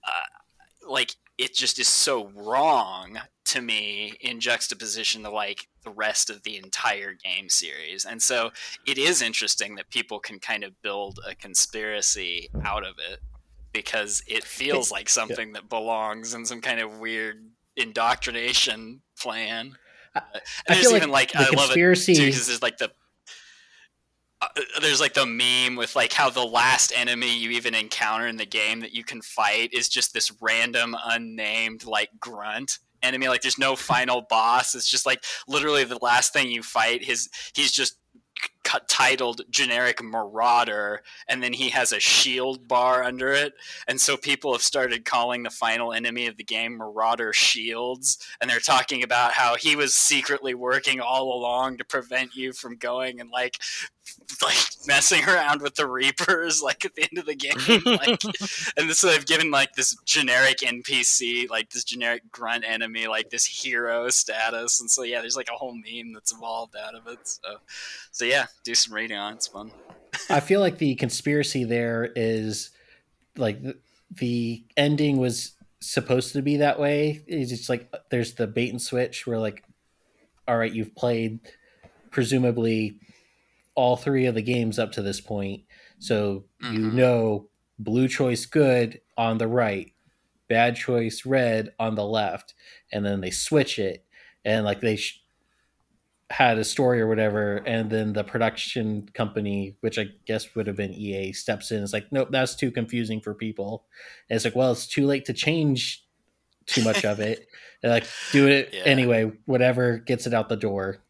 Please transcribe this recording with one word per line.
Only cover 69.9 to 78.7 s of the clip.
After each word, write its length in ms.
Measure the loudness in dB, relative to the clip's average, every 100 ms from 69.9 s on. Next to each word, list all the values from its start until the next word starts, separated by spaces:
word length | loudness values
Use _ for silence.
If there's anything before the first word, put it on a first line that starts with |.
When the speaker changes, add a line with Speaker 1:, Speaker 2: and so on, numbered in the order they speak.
| -20 _ -14 0
Speaker 2:
I 100 | 0
feel 200 | 2 2
like 180 | 2 2
the 180 | 0 0
conspiracy 680 | -2 -2 0 0 0 -2
there 480 | 0 0 0 -2 -4 -2
is, 540 | 0 0 -2 -6 -8 _ _ _ _ _ _ -4
like, 240 | -2 -2
the, 160 | -10 -12 _ _ _
the 520 | -6 -2 0 -2 -6 _ 2
ending 400 | 4 4 4 4
was 360 | 2 0 -6 _ _ _
supposed 520 | -2 -2 2 0 2
to 80 | -2
be 160 | 0 4
that 220 | 4 4
way. 440 | 2 2 0 -2 -6
It's 220 | -4 -4
just, 180 | -6 -4
like, 240 | -4 -4 -18 _
there's 240 | -2 -2 -2
the 120 | -4
bait 220 | 0 -2